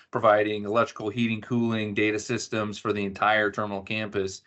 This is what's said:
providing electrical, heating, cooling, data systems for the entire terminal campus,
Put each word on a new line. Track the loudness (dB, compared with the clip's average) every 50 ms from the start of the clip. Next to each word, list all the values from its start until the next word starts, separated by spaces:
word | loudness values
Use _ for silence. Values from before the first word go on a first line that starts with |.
| -20 _
providing | -4 2 6 6 6 6 4 2 0 -2 -2
electrical, | 0 2 2 2 2 -2 -4 -6 -4
heating, | -2 0 0 0 0 -2
cooling, | -4 -2 0 0 2 2 0 0 -2 -2 0
data | 0 0 2 0 -2
systems | -2 -4 -4 -6 -4 -4 -4 -2 -2 -4 -6 -4
for | -4 -2 -2
the | -2 -2
entire | -4 -2 0 2 4 4 4 2 0
terminal | 0 -2 -4 -4 -4 -6
campus, | -6 -6 -6 -4 -4 -4 -2 -2 -2 -2 -4 -10 -16